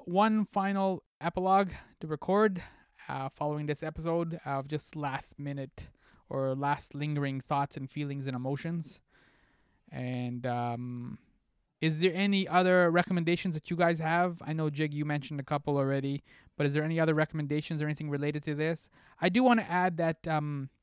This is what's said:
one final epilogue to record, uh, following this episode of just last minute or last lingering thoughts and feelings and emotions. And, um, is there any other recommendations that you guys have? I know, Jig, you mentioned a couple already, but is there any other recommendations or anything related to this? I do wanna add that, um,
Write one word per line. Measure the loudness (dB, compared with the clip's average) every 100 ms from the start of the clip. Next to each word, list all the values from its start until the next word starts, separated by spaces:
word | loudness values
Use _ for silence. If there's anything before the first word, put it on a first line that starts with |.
| 0
one | 4 4 4 0
final | 0 0 0 0 -2 -8 _
epilogue | -4 -2 4 4 4 -2 -16 _
to | -8
record, | -6 0 4 4 2 -8 -18 _ _ -8
uh, | -6 -6
following | -4 -4 -2 -2
this | -4
episode | -6 -6 -2 -2 -2 -6 -4
of | -4 -4
just | -8 -8 -8
last | -6 -6 -8 -10
minute | -8 -6 -8 -12 -18 _ _ _ _
or | -2 -2 0
last | 0 -2 -4
lingering | -6 -4 -2 -2 -4
thoughts | -2 -2 -2 -6
and | -10
feelings | -6 -6 -6 -6
and | -4
emotions. | -4 -4 -4 -6 -6 -14 _ _ _ _ _ _ _ _ _
And, | -8 -6 -4 -4 -4 -4
um, | -2 -2 -4 -6 -8 -10 -12 _ _ _ _ _ _
is | -2 2
there | 2
any | 2 2 2 4
other | 4 6 6 6
recommendations | 4 2 0 2 2 0
that | -4 -4
you | 2
guys | 2 2
have? | 0 2 2 -2
I | -6
know, | -2 -2
Jig, | 0 -2
you | -2 -2
mentioned | -2 -4 -8
a |
couple | -4 -4 0 0
already, | 2 0 -2 -4 -8 -20 -18 0
but | 2
is |
there | 2
any | 0 2
other | 4
recommendations | 4 2 -2 -2 -2 -2 -4
or | -2
anything | -4 -4
related | -2 -2 -2
to | -4 -2
this? | -2 -2 -8 _ -20 -2
I | 2
do | 6
wanna | 6 6 4
add | 0 0 2
that, | 0 -2 -2
um, | -2 -2 -4 -8 -12